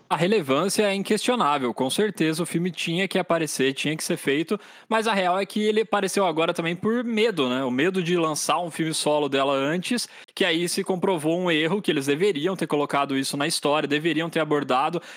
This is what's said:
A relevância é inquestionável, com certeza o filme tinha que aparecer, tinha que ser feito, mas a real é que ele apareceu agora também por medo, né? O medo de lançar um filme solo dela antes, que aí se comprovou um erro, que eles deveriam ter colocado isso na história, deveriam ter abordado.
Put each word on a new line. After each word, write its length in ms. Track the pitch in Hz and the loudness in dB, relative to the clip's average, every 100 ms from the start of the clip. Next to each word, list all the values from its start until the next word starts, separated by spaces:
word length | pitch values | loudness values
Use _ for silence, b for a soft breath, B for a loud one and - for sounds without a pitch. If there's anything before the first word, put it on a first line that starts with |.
| - | -6
A 60 | 156 | -2
relevância 680 | 175 220 135 135 185 202 | 2 2 2 0 2 2
é 120 | 208 | 0
inquestionável, 760 | 196 190 208 - 247 151 147 123 | 0 0 0 0 2 2 2 0
com 160 | - 131 | -2 -2
certeza 540 | - 214 - 160 160 | 0 0 0 0 0
o 40 | 170 | -2
filme 240 | 170 180 | -2 -4
tinha 340 | 156 175 170 190 | -4 -4 -2 0
que 100 | 185 | -2
aparecer, 560 | 175 170 151 - 135 | 0 0 0 0 0
tinha 240 | 139 147 156 | 0 -4 -4
que 60 | |
ser 140 | - 170 | -4 -2
feito, 420 | - 139 165 208 B B B | 0 0 0 -4 B B B
mas 180 | 220 220 | 0 2
a 80 | |
real 240 | 202 180 190 | 0 2 0
é 80 | 196 | -2
que 160 | 214 | -2
ele 200 | 214 214 | 0 2
apareceu 440 | 220 208 190 202 185 | 2 0 0 0 0
agora 260 | 156 165 | 2 0
também 220 | 170 165 | 0 -2
por 300 | 175 208 233 | -2 -2 -2
medo, 440 | 233 220 233 175 127 | 0 2 2 2 0
né? 160 | 127 | 0
O 60 | 135 | 0
medo 320 | 127 175 190 | 2 0 0
de 140 | 170 175 | 0 0
lançar 420 | 160 147 - 156 | 0 0 0 -2
um 140 | 175 | -2
filme 200 | - 160 | -4 -4
solo 360 | 151 151 147 143 | -2 0 2 2
dela 240 | 135 139 | 2 2
antes, 560 | 135 139 175 - 240 - B B | 2 0 -2 -2 -4 -4 B B
que 100 | - | -2
aí 240 | 185 165 175 | 2 2 0
se 140 | - | -2
comprovou 560 | 190 185 190 175 156 170 | -2 0 0 0 0 0
um 100 | 180 | 2
erro, 320 | 156 160 202 | 2 2 0
que 120 | - | 0
eles 140 | 151 135 | 0 0
deveriam 500 | 143 208 151 170 185 | 2 2 2 -2 -2
ter 100 | 165 | -2
colocado 500 | 147 143 143 139 135 | 0 0 0 0 0
isso 200 | 135 143 | -2 -2
na 100 | 151 | -2
história, 420 | - 147 151 143 | 0 0 0 0
deveriam 400 | 147 165 151 165 | 0 0 -2 -2
ter 120 | 165 | -2
abordado. 600 | 156 147 135 127 151 170 B | 0 0 2 0 0 -2 B